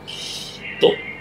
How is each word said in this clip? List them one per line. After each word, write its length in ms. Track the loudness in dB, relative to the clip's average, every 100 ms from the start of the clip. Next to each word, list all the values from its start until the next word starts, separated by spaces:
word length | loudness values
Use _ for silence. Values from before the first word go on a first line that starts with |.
| -14 -10 -10 -8 -10 -12 -10 6
তো 100 | 6 6 -2 -10